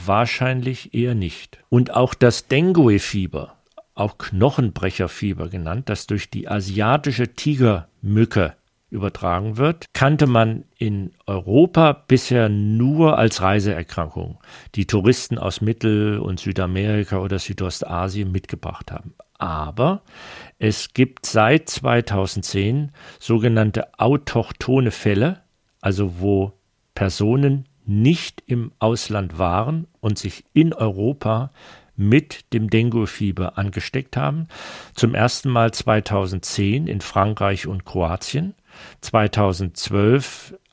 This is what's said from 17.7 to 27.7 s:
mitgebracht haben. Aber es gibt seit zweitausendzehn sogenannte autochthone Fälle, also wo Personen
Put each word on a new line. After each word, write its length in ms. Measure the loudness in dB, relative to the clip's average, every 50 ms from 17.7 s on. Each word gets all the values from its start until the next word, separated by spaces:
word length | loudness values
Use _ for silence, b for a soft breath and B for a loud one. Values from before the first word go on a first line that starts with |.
| -6 -8 -8 -6 -4 -4 -4 -4 -4 -4 -4 -4
mitgebracht 600 | -4 -4 -6 -8 -12 -10 -10 -10 -10 -12 -12 -14
haben. 220 | -14 -14 -14 -16 -20 -20 -20 _ _ -10
Aber 640 | -8 -6 -6 -6 -6 -6 -2 0 0 0 0 -2 -6 B B B B B B B B B B B
es 380 | 0 0 0 -2 -4 -4 0
gibt 320 | 2 2 2 0 -4 -8 -2
seit 420 | 2 4 4 4 4 2 0 -2
zweitausendzehn 1200 | -8 -4 -2 0 2 0 0 0 0 -2 -2 -2 -4 -6 -6 -4 -2 -2 0 0 0 -2 -2 -4 B B B B B B
sogenannte 800 | B 0 2 2 4 4 4 4 2 2 0 -2 -4 -6 _ 0
autochthone 880 | 2 2 2 2 0 -2 -2 -2 -2 -4 -6 -8 -2 0 2 2 2 0
Fälle, 520 | 0 -2 0 0 2 2 2 0 0 -4 _ _ _ _ _ _ _ _
also 380 | -2 -2 0 0 -2 -4 -4 -2
wo 340 | 0 2 2 2 0 -2 -6 _ _ _ _ _ _ _ -4
Personen 720 | -2 -2 0 0 0 0 2 2 2 2 2 0 0 -4 _